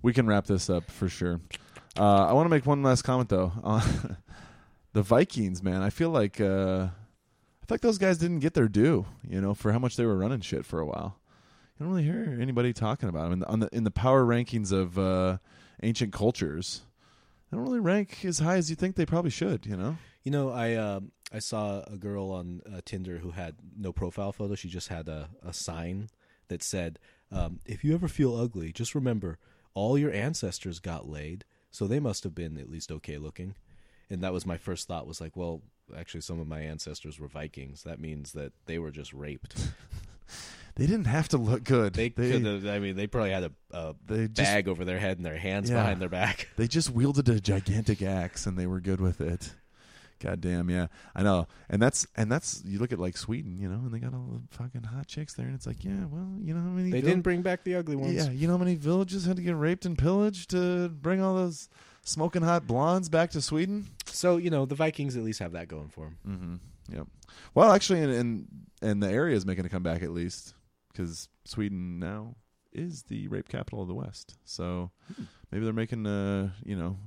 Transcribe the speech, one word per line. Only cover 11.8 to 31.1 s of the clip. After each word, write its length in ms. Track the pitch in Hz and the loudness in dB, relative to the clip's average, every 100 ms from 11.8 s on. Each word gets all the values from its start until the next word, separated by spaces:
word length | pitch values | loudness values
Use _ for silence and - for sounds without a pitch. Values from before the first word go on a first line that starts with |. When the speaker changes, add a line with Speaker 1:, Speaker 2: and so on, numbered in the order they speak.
| 156 | -2
Speaker 1:
don't 80 | |
really 100 | 185 151 | 2 2
hear 320 | 202 220 123 | 0 -2 -2
anybody 320 | 127 123 123 | 0 2 2
talking 360 | 117 110 135 101 | 2 -2 0 -2
about 180 | 82 82 | 0 0
'em. 60 | |
In 60 | 90 | 0
the, 80 | 92 | 0
on 120 | 110 | 2
the, 100 | 110 | 2
in 100 | 117 | 2
the 80 | 110 | 0
power 320 | - 127 135 120 | 4 6 8 6
rankings 460 | 117 117 117 98 | 4 2 -2 0
of, 260 | 95 92 90 | 0 2 2
uh, 400 | 95 92 92 92 _ - - - | 2 4 2 0 _ -20 -20 -4
ancient 300 | 113 113 113 | -2 0 -2
cultures, 680 | - 104 - 82 78 92 - - _ _ _ _ _ _ | 2 0 2 -2 -4 -6 -10 -14 _ _ _ _ _ _
they 60 | 190 | -6
don't 80 | 254 | -2
really 140 | 247 | 0
rank 420 | 185 202 196 - 190 | 2 2 0 -4 -4
as 140 | 165 | 0
high 160 | 156 185 | 2 2
as 120 | 156 | 2
you 40 | 160 | 0
think 200 | 185 190 | -2 0
they 100 | 160 | 2
probably 240 | 165 175 | 2 0
should, 360 | - 180 151 107 | 0 0 -2 -4
you 80 | 98 | -4
know? 200 | 101 160 - _ | -4 -4 -10 _
Speaker 2:
You 80 | 135 | -2
know, 180 | 143 135 | 0 0
I, 240 | 123 117 | 0 0
uh, 280 | 113 107 98 98 _ - | 0 0 -2 -6 _ -12
I 60 | 110 | -10
saw 440 | - 110 104 98 | -6 -4 -2 -4
a 140 | - 101 | -8 -10
girl 340 | 104 101 95 | -6 -4 -4
on, 300 | 92 87 87 - | -4 -6 -10 -12
uh, 80 | 95 - | -14 -8
Tinder 320 | 95 92 87 | -8 -6 -6
who 140 | 87 | -8
had 240 | 85 85 76 87 - | -8 -10 -10 -18 -8
no 140 | 95 | -6
profile 400 | - 92 95 101 | -4 -4 -4 -6
photo. 240 | - 101 98 | -4 -4 -4
She 140 | 90 | -6
just 180 | 87 - | -8 -8
had 200 | 85 80 | -8 -8
a, 200 | 78 76 101 87 | -8 -10 -12 -12
a 60 | |
sign 540 | 85 - 82 85 95 110 _ _ _ _ | -10 -8 -6 -6 -6 -8 _ _ _ _
that 160 | 85 | -8
said, 340 | - 98 85 80 _ _ _ | -4 -4 -4 -8 _ _ _
um, 280 | 98 82 85 - | -2 -2 -4 -10
"If 180 | 110 | -2
you 100 | 147 | 0
ever 140 | 165 175 | 2 0
feel 280 | - 135 120 | 2 2 2
ugly, 360 | 120 101 82 | -2 -2 -8
just 240 | 85 117 151 | -6 -4 0
remember, 420 | 127 110 92 82 _ _ _ | 0 0 -2 -8 _ _ _
all 240 | - 104 139 | -2 2 4
your 140 | 147 | 2
ancestors 680 | 101 127 165 101 - 95 85 | 0 -2 -2 -4 -6 -8 -8
got 300 | 90 82 | -6 -8
laid, 340 | - | -8